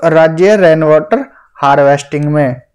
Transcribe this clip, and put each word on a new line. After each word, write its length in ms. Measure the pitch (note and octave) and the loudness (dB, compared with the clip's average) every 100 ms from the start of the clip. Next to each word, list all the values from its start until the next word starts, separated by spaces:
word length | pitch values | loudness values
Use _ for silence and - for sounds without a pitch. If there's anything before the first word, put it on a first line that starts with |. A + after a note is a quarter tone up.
राज्य 460 | E3 D#3+ D#3+ D#3+ F#3 | -2 2 0 2 0
है 60 | G#3+ | 2
रेन 260 | F3+ D#3+ | 2 2
वाटर 420 | D#3 D#3 D3+ A#3 C4+ _ _ - | 2 0 0 -6 -8 _ _ -6
हार्वेस्टिंग 640 | C#3+ C#3+ C#3+ C#3+ - D3+ | -2 0 0 0 -4 -8
में, 360 | D3 D3+ C#3 B2 - | -4 -2 -4 -6 -14